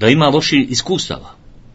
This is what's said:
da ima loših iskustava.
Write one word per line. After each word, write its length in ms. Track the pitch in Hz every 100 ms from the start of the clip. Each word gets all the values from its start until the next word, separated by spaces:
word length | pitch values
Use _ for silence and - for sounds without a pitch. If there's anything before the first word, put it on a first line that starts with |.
da 80 | 110
ima 180 | 151 147
loših 440 | 151 - 143 -
iskustava. 640 | 120 - 175 - - - - - - -